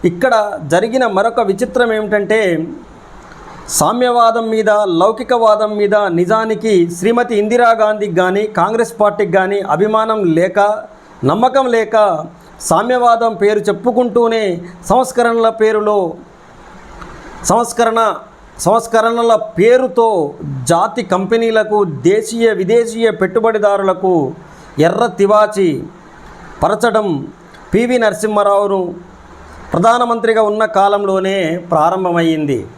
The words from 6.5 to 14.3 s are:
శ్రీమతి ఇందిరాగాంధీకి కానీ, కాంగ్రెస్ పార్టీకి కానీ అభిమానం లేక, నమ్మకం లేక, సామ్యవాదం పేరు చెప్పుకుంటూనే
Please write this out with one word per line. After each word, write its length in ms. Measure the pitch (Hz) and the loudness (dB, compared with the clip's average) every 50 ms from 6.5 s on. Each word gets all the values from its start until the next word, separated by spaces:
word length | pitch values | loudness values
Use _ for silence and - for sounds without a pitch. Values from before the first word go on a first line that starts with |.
| 220 214 214 226 208 180 170 170 | -4 -2 0 2 2 2 2 0
శ్రీమతి 440 | 170 - 185 226 233 233 247 240 233 | -2 -2 0 2 2 2 0 0 0
ఇందిరాగాంధీకి 800 | 202 208 214 233 240 240 226 226 226 220 214 214 214 202 196 165 | -2 0 0 2 2 4 4 4 2 2 0 0 -2 -4 -2 0
కానీ, 320 | 175 180 185 190 196 214 | 0 0 2 0 -2 -2
కాంగ్రెస్ 520 | 208 208 180 170 196 220 226 233 226 - - | -2 -2 -2 -2 0 0 -2 -2 -4 0 0
పార్టీకి 300 | 214 208 208 208 208 175 | 0 0 2 0 -2 0
కానీ 280 | 165 196 185 190 202 202 | 2 0 0 0 -2 -4
అభిమానం 640 | 190 - 147 165 196 214 214 220 220 220 220 220 196 | -2 -2 0 0 0 0 2 0 0 0 -2 0 0
లేక, 360 | 170 160 160 175 190 185 202 202 208 214 220 - - - - - - - - - | 0 2 2 0 0 0 0 0 0 0 -4 -8 -16 -20 -20 -20 -20 -14 -4 -2
నమ్మకం 400 | 131 156 214 240 254 254 269 262 | -2 0 2 0 2 2 2 0
లేక, 600 | 247 233 226 220 208 220 220 214 196 170 151 160 170 - - - - - - | 2 0 0 0 0 2 2 2 2 0 -4 -6 -12 -16 -20 -20 -20 -20 -14
సామ్యవాదం 720 | - - 208 214 214 240 254 247 240 240 233 226 233 226 214 | -4 0 0 0 2 0 0 2 4 2 2 2 0 -2 0
పేరు 260 | - 202 208 214 208 | 0 0 2 2 2
చెప్పుకుంటూనే 1000 | 170 202 196 - - - 185 233 247 240 196 240 233 226 | 0 -2 -4 -2 -2 -2 0 0 0 2 2 2 2 2